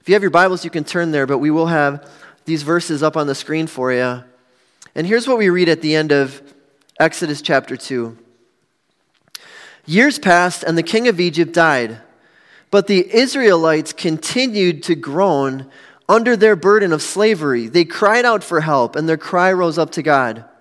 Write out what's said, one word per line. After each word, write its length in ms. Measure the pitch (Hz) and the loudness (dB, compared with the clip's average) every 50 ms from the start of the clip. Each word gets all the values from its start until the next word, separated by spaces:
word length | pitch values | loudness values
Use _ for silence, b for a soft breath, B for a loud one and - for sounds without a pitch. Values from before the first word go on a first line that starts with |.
If 80 | - - | 2 2
you 60 | 185 | 0
have 80 | 208 | 2
your 80 | 196 185 | 2 2
Bibles, 340 | 143 170 185 190 185 170 - | 4 4 4 4 0 -4 -8
you 60 | 170 | -8
can 140 | - 165 147 | -8 -8 -8
turn 260 | - - 180 170 165 | -4 -4 -4 -4 -2
there, 160 | 156 147 139 | -2 -2 0
but 120 | 127 143 123 | 0 -2 0
we 120 | 143 151 | 0 0
will 160 | 151 160 165 | 0 0 0
have 420 | 165 170 156 147 143 139 143 B B B B B B B B _ | 0 0 0 0 0 -2 -6 B B B B B B B B _
these 200 | - 160 151 143 | -6 -6 -4 -2
verses 400 | 147 170 175 170 - 160 143 151 | -2 -2 -2 -2 -4 -6 -2 -2
up 120 | 156 147 | -2 -2
on 120 | 160 147 143 | -2 -4 -4
the 80 | 139 | -6
screen 320 | - - - 156 160 160 151 | -8 -6 -6 -6 -6 -6 -6
for 240 | - 131 127 127 | -6 -6 -4 -2
you. 300 | 127 123 127 127 123 123 123 _ _ b b b b b b b b b b b b | -2 -2 -2 -4 -6 -8 -12 _ _ b b b b b b b b b b b b
And 100 | - 160 | -8 -4
here's 220 | 180 220 240 233 269 | -2 -2 -2 0 0
what 100 | 254 226 | 0 2
we 100 | 214 190 | 2 2
read 200 | 175 180 180 165 | 2 2 2 0
at 120 | 160 - | 0 -2
the 140 | 156 156 151 | -2 -2 -2
end 160 | 156 156 151 | -2 0 0
of 320 | 147 143 139 131 131 - - - _ _ _ _ _ _ _ _ _ - | 0 0 0 -2 -6 -16 -20 -20 _ _ _ _ _ _ _ _ _ -2
Exodus 420 | 151 165 160 - 180 151 147 143 | -2 -2 0 -4 -6 -6 -6 -8
chapter 340 | - - 160 135 131 - 135 | -2 0 0 0 0 -4 -12
two. 400 | 127 - - 135 123 117 113 117 _ - _ _ _ _ _ _ _ _ _ _ _ _ _ _ _ _ _ _ _ _ _ B B B B B B B B B B B | -12 -10 -8 -6 -6 -6 -6 -10 _ -20 _ _ _ _ _ _ _ _ _ _ _ _ _ _ _ _ _ _ _ _ _ B B B B B B B B B B B
"Years 340 | - 156 202 254 294 269 - | -2 2 4 4 2 2 0
passed, 420 | - 196 175 175 180 180 170 - | 2 4 4 4 4 0 -2 -4
and 160 | - - 165 165 | -4 -2 -2 -2
the 40 | 165 | -2
king 240 | 170 - 220 240 247 | 0 -2 0 2 0
of 120 | 214 165 | 0 2
Egypt 320 | 180 175 147 170 170 156 | -2 -2 0 0 -2 0
died, 460 | 165 175 165 160 147 127 120 110 113 113 - _ _ b b b b b b b b b b b | 2 2 4 4 4 0 -2 -4 -8 -14 -18 _ _ b b b b b b b b b b b
but 160 | - 202 190 202 | 0 0 2 2
the 260 | 202 185 175 - - | 2 0 0 2 2
Israelites 760 | 226 262 254 - 277 254 214 185 165 160 160 156 156 151 - | 2 2 2 -2 2 4 4 4 4 4 2 2 0 -2 -6
continued 920 | - - - 180 160 156 - - - 247 233 254 214 208 190 180 170 143 - | -12 -6 -4 -4 -4 -4 -6 -6 -2 -2 -2 -2 0 0 0 0 0 -4 -4
to 120 | - 170 | -4 -4
groan 760 | 147 - 143 139 170 196 196 160 139 139 135 131 135 135 135 B B B B B B B - | -4 -4 -6 -2 0 2 2 2 0 0 -2 -4 -8 -12 -16 B B B B B B B 2
under 280 | 202 226 233 247 240 | 2 4 4 2 2
their 200 | 196 208 220 208 | 4 4 4 4
burden 360 | 165 160 190 208 214 202 180 | 4 4 4 4 4 4 2
of 80 | 160 151 | 0 -2
slavery. 680 | - - - 185 208 220 220 165 156 143 131 120 117 110 | -2 -6 -2 0 2 2 2 0 -2 -2 -2 -2 -4 0
They 160 | 123 175 170 | 2 2 2
cried 400 | 160 - - 220 202 214 240 240 | 2 -2 0 2 2 4 4 2
out 180 | 247 226 202 | 2 0 0
for 180 | - - 175 160 | -2 -2 -2 -2
help, 360 | 151 160 147 135 120 117 - | 0 0 0 0 0 0 -2
and 120 | 151 156 160 | -4 -2 -2
their 80 | 160 | -2
cry 360 | 156 - - - 175 180 190 | -2 -4 -2 0 2 2 2
rose 260 | 190 185 180 170 151 170 | 2 2 0 0 0 -2
up 120 | 160 - | -4 -2
to 120 | - 175 | -4 -4
God. 420 | 139 156 147 135 127 117 110 113 110 - _ _ | 0 2 2 2 2 -2 -4 -8 -14 -20 _ _